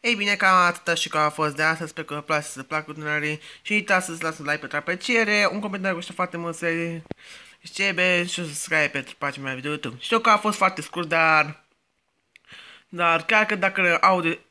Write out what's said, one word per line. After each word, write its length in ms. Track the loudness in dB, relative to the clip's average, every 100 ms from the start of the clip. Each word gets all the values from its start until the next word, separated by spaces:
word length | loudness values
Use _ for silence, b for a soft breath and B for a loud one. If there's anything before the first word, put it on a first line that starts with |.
Ei 100 | 0
bine, 200 | 0 0
cam 200 | 4 6
atâta 400 | 6 6 2 -2
și 140 | -2 0
că 100 | 2
a 120 | 0
fost 260 | 2 -2 2
de 60 |
astăzi, 280 | 0 0 -4
sper 140 | -8
că 100 | -8
vă 60 | -8
place, 260 | -2 -4 -4
să 160 | -12
placă 220 | -6 -6
continuare 560 | -6 -10 -4 -2 -2 -4 B B
și 100 | -2
uitați 340 | -2 2 0 0
să-ți 160 | -4
las 160 | -6 -6
un 60 |
like 140 | -4 -4
pentru 180 | -4 -6
apreciere, 720 | -4 -6 0 0 2 2 2
un 80 | 0
comentariu 380 | -6 -4 -4 -4
cu 140 | -8
foarte 240 | -6 -4 -4
mult, 200 | -8 -4
să 100 | -2 -2 -4 -8 -10 -16 B B B B
și 100 | -16
ce 200 | -2 -2
bine 320 | 2 2 2 0
și 120 | -4
un 80 | -6
subscribe 420 | -6 -2 0 2
pentru 220 | -2 -10 -6
pagina 260 | -6 -6
mea 160 | -8 -6
de 80 | -6
YouTube. 280 | -6 -8 -10
Știu 200 | 0 2
că 120 | 4
a 60 | 4
fost 200 | 2 2
foarte 240 | 0 0
scurt, 280 | -8 -8 -2
dar... 560 | 2 4 4 2 -4 _ _ _ _ _ _ _ _ B B B B B
Dar 360 | 0 2 2
chiar 220 | 4 2 4
că 80 |
dacă 420 | 0 0 2 2 4
au 240 | 4 4
de 200 | 2 -4 _